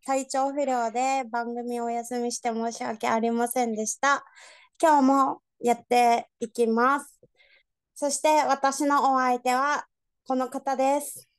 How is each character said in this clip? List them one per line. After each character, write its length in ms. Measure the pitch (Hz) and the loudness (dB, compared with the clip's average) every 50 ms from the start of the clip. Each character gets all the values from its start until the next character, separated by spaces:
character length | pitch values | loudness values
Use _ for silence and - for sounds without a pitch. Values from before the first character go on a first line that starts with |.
| - | -6
体 220 | - 269 269 262 | -4 -2 -2 -2
調 260 | 262 - 262 269 277 277 | -4 -4 -2 -2 -2 -2
不 160 | 294 285 262 | -4 -2 -2
良 220 | 254 247 233 226 | -2 -2 -2 -2
で 320 | 208 240 254 262 269 269 254 226 | -2 -2 -2 -2 -2 -2 -4 -4
番 240 | 220 233 233 233 240 | -6 -6 -6 -6 -6
組 260 | 240 240 240 240 240 | -8 -8 -6 -6 -6
を 40 | 233 | -4
お 60 | 233 | -4
休 280 | 233 233 233 - 247 247 | -4 -6 -6 -6 -6 -4
み 140 | 240 240 240 | -4 -4 -6
し 80 | - | -4
て 80 | - 240 | -4 -4
申 240 | 226 226 226 233 233 | -4 -4 -4 -6 -6
し 100 | - 247 | -6 -8
訳 240 | 247 226 220 - | -8 -8 -4 -2
あ 140 | 247 226 226 | -2 0 0
り 100 | 220 233 | 0 0
ま 160 | 233 233 240 | 0 0 -2
せ 200 | 240 - 254 247 | -2 -2 -2 -2
ん 100 | 233 220 | -2 -2
で 100 | 208 220 | -4 -6
し 140 | 214 - - | -6 -6 -2
た。 240 | - 277 277 269 - - _ - - - - - _ _ _ - - | 0 0 0 0 -2 -10 _ -20 -20 -20 -20 -20 _ _ _ 0 2
今 140 | 320 302 | 4 4
日 60 | 285 262 | 6 6
も 400 | 262 277 277 269 262 - - _ _ _ - | 4 4 4 2 0 -2 -6 _ _ _ -4
や 140 | - 240 233 | 0 0 0
っ 120 | 233 - | 0 0
て 400 | - 247 247 240 233 233 233 - _ _ - | 0 2 4 4 4 4 2 -2 _ _ -12
い 100 | 240 226 | -12 -8
き 160 | - - 233 | -2 0 0
ま 320 | 226 226 226 240 262 285 285 | 2 2 2 2 2 2 0
す。 220 | 285 - _ _ _ - _ _ _ _ _ _ _ _ _ _ _ _ _ | -4 -8 _ _ _ -20 _ _ _ _ _ _ _ _ _ _ _ _ _
そ 160 | - 285 285 | -6 -4 -4
し 100 | - - | -2 0
て 220 | - 311 311 302 277 254 | 2 2 4 4 4 2
私 320 | 269 269 - 269 269 - | 0 0 0 -2 0 0
の 340 | 302 285 285 285 233 269 269 | 0 0 2 2 2 2 2
お 40 | 262 | 2
相 200 | 254 254 247 247 | 2 2 0 0
手 120 | - 254 | 0 0
は 340 | 247 254 269 285 294 - - _ _ _ _ _ _ _ _ | 0 0 0 0 -2 -4 -6 _ _ _ _ _ _ _ _
こ 80 | - 262 | -4 -4
の 140 | 254 254 247 | -4 -4 -4
方 260 | - 269 - 277 269 | -6 -8 -6 -4 -2
で 260 | 247 262 269 285 285 285 | 0 2 2 0 0 -2
す。 260 | - - - - _ _ | -6 -14 -16 -20 _ _